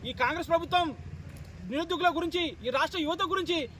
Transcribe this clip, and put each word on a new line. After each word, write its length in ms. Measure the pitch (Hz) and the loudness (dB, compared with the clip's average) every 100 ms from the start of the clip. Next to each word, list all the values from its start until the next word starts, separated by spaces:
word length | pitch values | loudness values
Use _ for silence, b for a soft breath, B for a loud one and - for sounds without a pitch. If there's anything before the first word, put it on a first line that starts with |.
| 233 | -6
ఈ 80 | |
కాంగ్రెస్ 360 | 254 254 320 320 | 0 0 2 2
ప్రభుత్వం 460 | 330 339 359 330 240 - - - - - - 180 | 2 4 4 2 -2 -10 -12 -12 -12 -14 -12 -4
నిరుద్యోగుల 400 | 269 262 262 349 311 | -2 0 4 4 4
గురించి, 280 | 339 - 330 190 220 | 0 0 -2 -2 -2
ఈ 40 | |
రాష్ట్ర 300 | 262 311 370 | 2 2 0
యువత 240 | 302 339 339 | -2 0 0
గురించి 400 | 381 330 339 - | 0 0 -2 -2